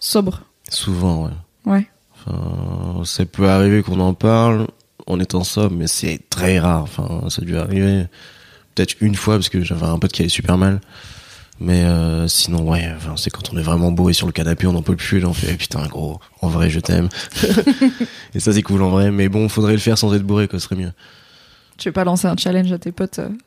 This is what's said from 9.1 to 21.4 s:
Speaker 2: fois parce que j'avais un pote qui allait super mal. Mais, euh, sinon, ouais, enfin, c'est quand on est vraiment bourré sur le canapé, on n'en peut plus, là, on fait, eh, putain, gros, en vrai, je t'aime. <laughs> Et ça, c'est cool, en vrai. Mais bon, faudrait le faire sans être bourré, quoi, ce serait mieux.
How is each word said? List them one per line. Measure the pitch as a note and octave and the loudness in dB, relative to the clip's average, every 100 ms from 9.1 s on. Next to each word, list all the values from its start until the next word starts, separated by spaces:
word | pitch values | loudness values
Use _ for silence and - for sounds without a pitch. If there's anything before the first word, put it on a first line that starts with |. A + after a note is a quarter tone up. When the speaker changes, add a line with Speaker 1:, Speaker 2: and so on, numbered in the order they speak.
| G2 | 0
Speaker 2:
fois | - G#2+ | 0 0
parce | F2+ | 0
que | F#2 | -2
j'avais | F2 E2+ E2 | -2 -2 -2
un | E2 | 0
pote | F#2+ | -2
qui | - | 0
allait | E2+ | -2
super | - - F2+ | 0 2 2
mal. | F#2+ G2 - - - - - - - - | 2 0 -6 -20 -20 -20 -20 -20 -20 -6
Mais, | F2 F2+ F2 | 0 2 4
euh, | E2+ E2 D#2+ E2 | 2 2 0 0
sinon, | - - E2+ D#2+ | -2 0 0 0
ouais, | E2 E2 D#2+ | 0 -2 -8
enfin, | D#2 D#2 | -10 -6
c'est | - | -8
quand | - - | -8 -8
on | F2 | -4
est | |
vraiment | D#2+ E2+ F2 | 0 2 2
bourré | F2 F2+ | 2 2
sur | E2+ F2 | 2 0
le | |
canapé, | D#2+ D#2+ E2+ F#2 | -2 -2 0 0
on | |
n'en | F2 | 0
peut | D#2 F2+ | 0 -2
plus, | - G2 | 0 0
là, | F2 | 0
on | |
fait, | D#2+ E2 | -2 -4
eh, | E2+ | -4
putain, | - D2+ D2+ | -6 -6 -6
gros, | - D#2 D#2+ _ - | -6 -8 -10 _ -6
en | E2+ | -2
vrai, | E2 E2 | 2 2
je | D#2+ | 0
t'aime. | - F2+ F2 - - - | 0 0 0 -4 -10 -4
<laughs> | G#3+ G#3 B3 C4+ C4 - A#3 - - - | 0 2 2 4 2 0 -8 -10 -10 -2
Et | |
ça, | - | 2
c'est | G#2 | 2
cool, | - G2 | 2 2
en | F#2 | 4
vrai. | F#2+ G2+ | 4 4
Mais | G2+ G2 | 2 2
bon, | G#2+ G#2+ | 2 0
faudrait | A2 G#2 | 2 2
le | G#2+ | 2
faire | A2 A2 | 2 2
sans | G#2+ | 2
être | G2+ | 2
bourré, | G2 G#2 G2+ | 2 0 0
quoi, | F#2 | -2
ce | - | -6
serait | F#2 | -6
mieux. | F2+ - - - _ - | -6 -10 -20 -20 _ -20